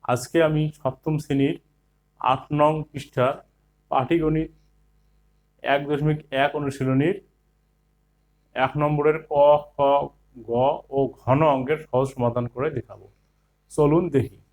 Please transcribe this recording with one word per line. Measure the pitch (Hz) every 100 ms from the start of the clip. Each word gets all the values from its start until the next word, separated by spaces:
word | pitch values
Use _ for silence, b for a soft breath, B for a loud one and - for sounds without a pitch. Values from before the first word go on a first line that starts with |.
| -
আজকে | 120 - 165 160
আমি | 156 151 -
সপ্তম | 131 - - 156
শ্রেণীর | - 139 139 170 _ _ _ _ _ _ 120
আট | 135 - 147
নং | 151 156 147
পৃষ্ঠার | 143 - - 127 - _ _ _ _ _
পাটিগণিত | 139 123 170 156 156 160 _ _ _ _ _ _ _ _ _ _ _ -
এক | 143 139
দশমিক | 147 151 151 - 135
এক | 143 147
অনুশীলনীর | 143 135 131 131 156 202 _ _ _ _ _ _ _ _ _ _ _ _ _ - 131
এক | 147
নম্বরের | 147 147 147 156 -
ক, | 147 143 147 147
খ, | - 139 143 143 _ _ - 110
গ | 117 135 165 - 135
ও | 131 -
ঘ | - 135
ন | 156 135
অঙ্কের | 127 151 -
সহজ | 127 135 127
সমাধান | 120 120 123
করে | 123 151 135
দেখাবো। | - 98 98 _ _ _ _ _ _
চলুন | - 147 160 180 139
দেখি। | 110 - _